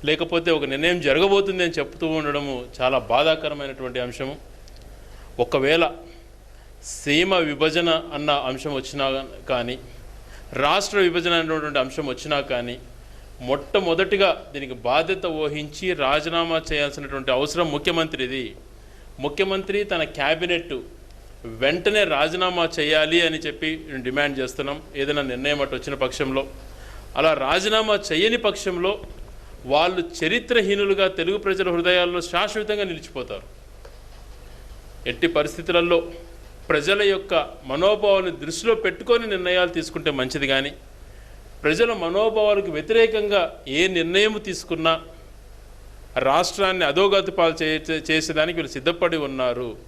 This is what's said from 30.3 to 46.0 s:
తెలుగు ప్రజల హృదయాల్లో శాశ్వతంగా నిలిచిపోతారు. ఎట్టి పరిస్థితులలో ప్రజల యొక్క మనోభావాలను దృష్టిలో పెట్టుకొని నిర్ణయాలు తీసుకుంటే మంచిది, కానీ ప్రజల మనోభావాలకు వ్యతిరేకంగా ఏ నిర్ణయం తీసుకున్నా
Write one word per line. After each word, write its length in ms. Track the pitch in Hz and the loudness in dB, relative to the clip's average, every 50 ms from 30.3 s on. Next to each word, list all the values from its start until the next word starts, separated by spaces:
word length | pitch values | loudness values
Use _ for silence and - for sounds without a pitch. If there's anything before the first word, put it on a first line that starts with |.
| 208 240 240 - 247 233 202 190 202 202 202 196 196 196 190 185 190 180 | 0 0 0 2 2 2 4 4 2 2 2 2 4 4 2 2 2 0
తెలుగు 180 | 165 170 196 208 - | -2 0 0 0 0
ప్రజల 220 | 196 190 190 185 180 170 | -2 0 0 0 0 2
హృదయాల్లో 440 | 170 170 180 180 180 180 175 175 175 170 - | 2 2 4 4 4 4 2 0 -4 -4 -2
శాశ్వతంగా 540 | - 175 196 208 - 220 214 214 214 208 202 185 | 0 0 0 0 -2 -4 -2 -2 -2 -2 -2 -4
నిలిచిపోతారు. 560 | 165 156 - - - 139 120 - 104 95 - - - - - - - - - - - - - - - - - - - - - - - - - - - - - - - - - 120 | -4 -8 -10 -10 -8 -8 -8 -8 -8 -12 -12 -16 -20 -20 -20 -20 -20 -20 -20 -20 -20 -20 -20 -20 -20 -20 -18 -18 -18 -18 -18 -18 -18 -18 -18 -18 -18 -18 -18 -18 -18 -8 -6 -6
ఎట్టి 160 | 123 - - 165 170 | -2 0 0 2 4
పరిస్థితులలో 600 | 151 151 147 - - 160 185 170 170 170 170 175 170 170 - - - - - - - - - - - - - | 2 2 0 -2 -8 -4 2 2 2 4 4 4 2 2 -2 -12 -14 -16 -16 -18 -18 -18 -18 -18 -18 -4 0
ప్రజల 320 | 156 151 143 170 196 202 208 196 196 | 0 0 2 2 2 4 4 2 2
యొక్క 200 | 190 190 - 185 160 143 - - - - 131 | 2 -2 0 0 0 0 0 -8 -16 -8 -6
మనోభావాలను 640 | 131 151 180 196 214 208 202 202 196 190 185 180 156 135 143 | -2 2 4 4 4 4 4 4 4 4 4 0 -4 -6 -8
దృష్టిలో 300 | 156 160 - 208 233 220 220 220 | -8 -8 -2 2 2 2 4 2
పెట్టుకొని 400 | 185 - - - 240 240 233 226 214 196 | -2 -2 -2 2 2 2 2 2 -2 -4
నిర్ణయాలు 380 | 185 180 180 180 180 180 170 175 | -2 0 0 2 2 2 2 0
తీసుకుంటే 340 | 165 151 151 - 165 147 151 143 135 | -4 -6 -4 -8 -2 -2 -2 0 0
మంచిది, 280 | 127 131 131 151 139 135 135 | -2 -2 -2 -2 0 2 2
కానీ 180 | 135 135 143 139 - - - - - - - - - - - - - - - - - - | 2 2 -2 -6 -10 -20 -20 -20 -20 -20 -20 -20 -20 -20 -20 -20 -20 -20 -20 -18 -2 0
ప్రజల 280 | 151 160 170 240 240 226 196 170 | 0 2 4 2 2 2 -2 -2
మనోభావాలకు 680 | 170 180 196 214 226 214 214 214 208 208 202 196 190 156 | 0 2 2 2 2 2 4 4 4 4 2 0 -2 -4
వ్యతిరేకంగా 640 | - 208 214 220 233 226 220 220 214 208 202 208 196 170 - - - - 131 131 151 | -6 -2 2 6 6 6 6 4 0 0 2 2 2 2 2 -4 -10 -8 -2 2 2
ఏ 40 | 175 190 185 | 2 4 2
నిర్ణయం 360 | 170 165 165 180 196 214 214 214 208 - | 0 0 2 4 4 4 4 2 -2 -6
తీసుకున్నా 460 | 196 175 151 - - 170 165 160 160 165 160 - - - - - - - - - - - - - - - - - - - - | -6 -8 -8 -6 -6 -4 0 2 2 2 2 -2 -12 -18 -20 -20 -20 -20 -20 -20 -20 -20 -20 -20 -20 -20 -20 -20 -20 -20 -20